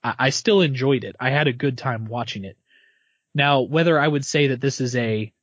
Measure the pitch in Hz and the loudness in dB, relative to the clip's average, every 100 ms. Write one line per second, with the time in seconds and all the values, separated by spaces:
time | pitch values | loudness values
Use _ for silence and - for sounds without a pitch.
0 | 117 117 135 - - 202 165 127 135 131 | -6 -2 -2 0 2 4 2 2 0 0
1 | 98 - 127 143 151 123 147 123 135 113 | -2 -4 -2 2 0 0 -4 -2 -6 -6
2 | 110 120 117 104 95 - _ _ _ _ | -6 -8 -8 -10 -12 -16 _ _ _ _
3 | _ _ _ 147 143 139 123 156 170 156 | _ _ _ 0 2 2 2 2 4 4
4 | 151 147 135 151 143 123 139 - 127 123 | 2 0 -2 2 2 2 -2 -2 -2 0
5 | 117 110 110 _ | -2 -2 -4 _